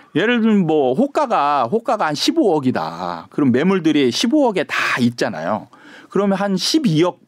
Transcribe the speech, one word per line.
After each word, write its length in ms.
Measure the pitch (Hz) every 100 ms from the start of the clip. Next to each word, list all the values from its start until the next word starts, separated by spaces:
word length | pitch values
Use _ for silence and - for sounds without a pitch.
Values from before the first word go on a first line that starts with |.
| -
예를 260 | 147 220 240
들면 240 | 226 208 156
뭐 280 | 156 127
호가가, 720 | 135 277 320 269 180 143 143
호가가 420 | 117 220 - 214 160
한 80 |
십오억이다. 1120 | 147 - 330 226 151 131 120 113 170 90 85 -
그럼 200 | - 139
매물들이 640 | 120 180 190 160 147 127
십오억에 500 | - 233 302 247 175
다 140 | 139 - - -
있잖아요. 640 | 123 120 131 80 85 107 - - - - -
그러면 300 | 196 202 190
한 180 | 202 185
십이억 600 | - 320 240 156 175 -